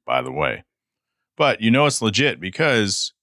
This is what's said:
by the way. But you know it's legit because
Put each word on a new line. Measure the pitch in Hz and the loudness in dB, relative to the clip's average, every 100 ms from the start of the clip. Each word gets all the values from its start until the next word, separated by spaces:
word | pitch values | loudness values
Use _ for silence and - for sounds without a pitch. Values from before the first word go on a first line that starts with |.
| - | -4
by | 64 | -2
the | 64 | -2
way. | 65 71 52 - _ _ _ _ _ _ - | -2 -4 -4 -12 _ _ _ _ _ _ 0
But | 151 117 | 0 2
you | 110 | 2
know | 127 147 | 4 2
it's | - | 0
legit | 113 101 143 - | 0 0 0 -2
because | 92 95 156 120 101 95 - - | -6 -2 0 2 0 -2 -6 -10